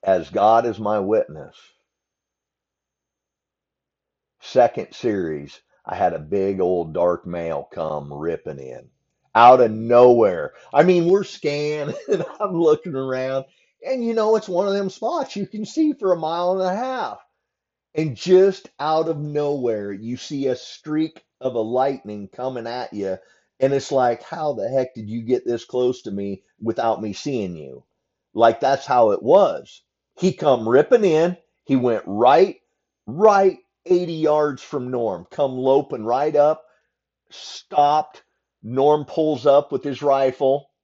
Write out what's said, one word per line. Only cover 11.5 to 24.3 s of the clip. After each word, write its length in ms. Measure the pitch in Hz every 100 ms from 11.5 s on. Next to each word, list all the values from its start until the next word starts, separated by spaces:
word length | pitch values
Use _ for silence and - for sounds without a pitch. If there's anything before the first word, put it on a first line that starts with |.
| 147 147 151 147 -
<laughs> 60 | -
and 160 | 185 - -
I'm 140 | 226
looking 420 | 175 165 151 - 135
around, 500 | 135 127 131 135 131 _ _ _
and, 220 | - 262 233
you 80 |
know, 220 | 226 214 220
it's 120 | 214
one 200 | 175 202
of 60 |
them 180 | 196 196
spots 440 | - 220 330 - 202
you 120 | 202
can 180 | 214 214
see 280 | - 311
for 200 | - 196
a 40 | 170
mile 440 | 156 170 180 190
and 0 |
a 140 | 185 196
half. 420 | 254 254 156 104 _ _ _ _ _ _ _ 151
And 200 | 156 113
just 520 | 175 185 196 190 - _
out 300 | 147 156 160
of 100 | 156
nowhere, 760 | 147 147 147 143 123 107 101
you 240 | 101 110 123
see 300 | - 147 135
a 80 | 123
streak 680 | - - 151 151 156 - _ _
of 160 | 131 120
a 60 |
lightning 680 | 110 123 131 135 - 104 98
coming 400 | - 127 127 117
at 240 | 123 117
you, 240 | 104 95 92 _ _ _ _
and 120 | 135
it's 160 | 139 135
like, 320 | 139 123 120
"How 300 | -